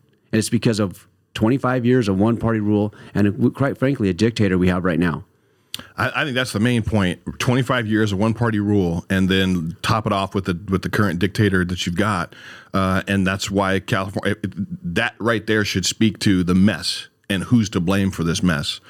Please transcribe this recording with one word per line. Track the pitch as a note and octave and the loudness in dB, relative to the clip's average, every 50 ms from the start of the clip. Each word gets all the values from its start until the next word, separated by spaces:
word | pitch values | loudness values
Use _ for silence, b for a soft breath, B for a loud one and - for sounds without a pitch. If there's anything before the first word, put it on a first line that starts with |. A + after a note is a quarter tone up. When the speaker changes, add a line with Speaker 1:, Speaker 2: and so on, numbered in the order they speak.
| _ _ _ _ _ _ | _ _ _ _ _ _
Speaker 1:
And | - A2 | 0 0
it's | G#2 - | 0 0
because | - A2 - B2+ A2+ G2+ | 0 0 0 0 0 0
of | G#2+ F#2 - - - _ _ _ _ _ - | -2 -4 -4 -8 -18 _ _ _ _ _ -6
twenty-five | - A2 A2 C3 C3+ - B2+ B2 B2+ A2+ | 0 0 2 2 0 0 -2 -2 0 2
years | A#2+ B2+ C3 A#2 G2+ | 2 4 4 4 2
of | F#2+ F#2 | 2 2
one-party | G#2 A2+ A#2 G#2 - A2+ A2+ A2 | 2 2 2 0 0 -2 0 0
rule | G#2 G#2 G#2+ G#2 G#2 G#2 - B B B B | 0 2 2 2 0 0 -4 B B B B
and, | G3 G3+ G2+ F#2+ C#3+ A#2+ B2 - | 0 2 2 2 2 0 0 0
quite | - C3+ C#3 G#2 - | 0 -2 -2 -2 0
frankly, | C3 C3+ C#3+ - A2 F#2+ | -2 -2 0 0 0 -2
a | F#2 | 0
dictator | E2 G#2+ A#2 A2+ - G#2+ G2 F#2 F2+ | 2 0 0 2 2 0 2 2 2
we | F2+ F2+ | 2 2
have | F2+ F2+ E2+ | 2 2 0
right | F#2 E2+ D#2 | 0 0 2
now. | F2 F2 D2 - - _ _ _ _ _ _ _ _ B B B B B B - | 0 0 -2 -4 -8 _ _ _ _ _ _ _ _ B B B B B B -4
Speaker 2:
I, | A2+ C3 - | -4 -4 -2
I | B2 D3 | -2 -2
think | D#3 B2 | -2 -2
that's | B2+ B2 A2+ | -2 -2 -2
the | - G#2 | 0 0
main | G#2+ B2 B2 A#2 G#2 | 2 2 2 2 0
point. | - A2 G#2+ G2 F2+ F2 - - - - - | 0 0 2 2 0 0 -4 -8 -10 -8 -4
Twenty-five | - - A#2+ C3 B2+ G#2+ C3 B2 A#2 G#2 | -2 0 2 2 2 0 0 -2 0 0
years | A2 G#2+ A2 G#2 | 2 2 2 2
of | G2+ F#2 | 0 0
one-party | G#2 A2+ G#2+ G2+ A#2+ A#2 A2 G#2 | 0 0 0 0 0 0 0 0
rule, | G2+ G#2 G#2 G2+ F#2 E2+ E2+ F2 - - | 0 2 2 2 2 2 0 -4 -4 -2
and | G2 F#2+ F#2+ F#2 | 0 2 2 2
then | F#2+ F#2+ F#2+ F#2+ F#2 F2+ D#2+ E2 E2 - | 2 2 2 2 0 -2 -2 -4 -8 -6
top | - - A#2 A2 G#2+ | -2 -2 0 0 0
it | A2 | 0
off | G#2 G2 G2 F#2 - | -2 -2 -2 -2 -4
with | G2+ F#2+ | -4 -4
the, | - F2+ E2+ G#2 F#2+ | -4 -4 -6 -4 -4
with | F#2+ F2+ | -4 -2
the | - F2+ | -2 -2
current | - - G#2+ G2 E2 F2 | 0 0 0 0 0 0
dictator | G#2+ F#2 - - G#2+ G2+ F#2+ F#2 F2+ | -2 -2 0 2 2 2 2 2 0
that | F2 F#2 F2 - | -2 -2 -4 -4
you've | F2+ F2 | -4 -2
got, | E2 G2+ A2 G#2 F2+ E2 - - B B B B B B B B | 0 0 0 0 -2 -4 -6 -10 B B B B B B B B
uh, | G2 F#2+ F#2 F#2+ F#2+ - - | 0 0 0 0 0 -2 0
and | G2+ G2 F#2+ | 0 0 0
that's | F#2+ F#2+ G2 - - | 0 0 -2 -4 -4
why | G2 G2 G2 F#2+ F#2+ G2 | -2 0 0 0 0 -2
California, | - - A#2+ G2 F#2+ G2 F#2+ - - G2+ F#2+ - - | -2 -2 -2 -2 -2 -4 -6 -4 -4 -4 -4 -4 -6
it, | F#2+ - - G2+ - - - - F2 E2+ | -8 -6 -6 -8 -8 -8 -8 -8 -6 -2
that | A2 A#2 A#2+ - - | -2 -2 -2 -4 -4
right | F#2+ A2+ A#2 G#2+ G#2 G#2+ | -2 0 0 0 0 0
there | A2 A2 G#2 | 0 0 0
should | - - G2 E2+ | 0 -2 -2 -2
speak | - - - A2 A2 F2+ - | -2 0 0 0 0 0 0
to | - G#2+ G2 F#2 F2+ | 2 2 4 4 4
the | E2+ F2+ | 4 4
mess | F#2 F#2+ G#2 F#2+ D2+ - - - - - - _ _ _ - | 4 4 4 4 0 -4 -8 -8 -8 -10 -16 _ _ _ -4
and | G2 F#2 F2+ | -4 -4 0
who's | - B2 A#2 A2 F#2+ | 2 2 2 2 2
to | - G2 | -2 -2
blame | E2+ F2 G2 G2+ G2 G2 | 0 0 2 2 2 0
for | F2 - E2 | -2 -2 -2
this | E2+ E2 F2+ F#2+ | -2 -2 0 0
mess. | F2+ D#2+ C#2+ D2+ - - - B | 0 0 0 -2 -6 -8 -10 B